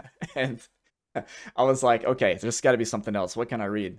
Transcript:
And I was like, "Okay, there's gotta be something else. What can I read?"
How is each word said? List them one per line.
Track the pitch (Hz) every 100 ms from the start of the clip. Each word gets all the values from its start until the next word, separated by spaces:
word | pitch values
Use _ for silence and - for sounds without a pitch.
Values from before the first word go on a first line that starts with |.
| - _ - 139
And | 131 117 - _ _ _ _ 123 - - - -
I |
was | 131 131
like, | 123 117
"Okay, | - 123 104 90
there's | 113 -
gotta | 135 123
be |
something | 113 110 107 104
else. | 90 117
What | 120
can | 117
I | 101
read?" | 104 95